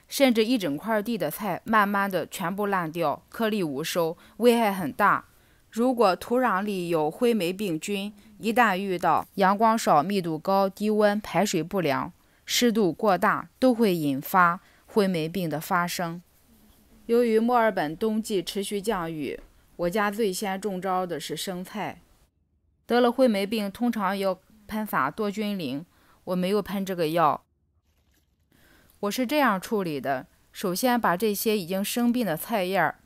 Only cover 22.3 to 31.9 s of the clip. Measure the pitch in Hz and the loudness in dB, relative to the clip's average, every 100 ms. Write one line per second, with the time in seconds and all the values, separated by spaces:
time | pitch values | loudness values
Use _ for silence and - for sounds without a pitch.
22.3 | _ _ _ _ _ - 240 247 240 262 | _ _ _ _ _ -2 2 2 4 4
23.3 | 202 202 220 202 - 240 220 190 196 190 | 2 -2 -2 -4 -4 -2 -2 -2 -2 -2
24.3 | 185 _ _ - 214 214 - 135 156 208 | -4 _ _ -10 -6 -2 0 0 -2 -4
25.3 | 202 208 196 143 139 175 _ _ _ - | -4 -4 -4 -6 -8 -10 _ _ _ -6
26.3 | 180 180 208 180 196 190 175 156 170 156 | -2 0 0 -2 -4 -4 -2 0 2 2
27.3 | - _ _ _ _ _ _ _ _ _ | 2 _ _ _ _ _ _ _ _ _
28.3 | _ _ _ _ _ _ _ 202 202 240 | _ _ _ _ _ _ _ -4 -2 0
29.3 | 302 269 190 - 214 180 143 127 131 - | 2 2 0 -2 -4 -2 -4 -4 -4 -6
30.3 | _ _ - 202 180 254 240 220 175 226 | _ _ -8 -4 0 0 2 2 2 0
31.3 | 202 226 214 165 190 202 | 0 0 0 0 -4 -2